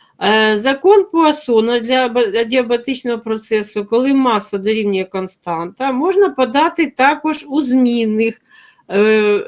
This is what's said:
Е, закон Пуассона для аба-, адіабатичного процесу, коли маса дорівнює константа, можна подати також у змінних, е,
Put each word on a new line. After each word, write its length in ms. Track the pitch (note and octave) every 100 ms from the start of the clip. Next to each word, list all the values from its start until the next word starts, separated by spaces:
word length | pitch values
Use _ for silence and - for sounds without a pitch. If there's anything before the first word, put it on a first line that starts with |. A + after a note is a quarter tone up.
| _ _
Е, 360 | F#3+ G#3+ G#3+ G#3
закон 460 | B3 C4+ F#4 G#4 G4
Пуассона 680 | E4 D#4 D4+ - A3+ A3 A#3+
для 140 | A3+
аба-, 460 | C4 B3+ A#3+ A3+ G#3+
адіабатичного 760 | A3+ B3+ A#3 A#3+ B3+ B3+ B3 A3+
процесу, 680 | A3+ A3 - A3 G3+ G#3
коли 300 | G3+ A#3 C4
маса 440 | C#4 C4 G#3+ - G3+
дорівнює 460 | G3 A3 G#3 F#3+
константа, 880 | F#3+ F#3+ F#3 - - E3 E3+ - C4+
можна 380 | B3+ E4+ F#4 F#4+
подати 560 | C#4 B3 C4+ E4+ E4+ D#4
також 580 | - C4+ D4 D#4 D4+ D4
у 140 | C#4
змінних, 800 | B3+ C4 B3 A#3+ A3 G#3+ A3+ - _ - - _ -
е, 540 | G3 G#3+ A3 G#3 G3+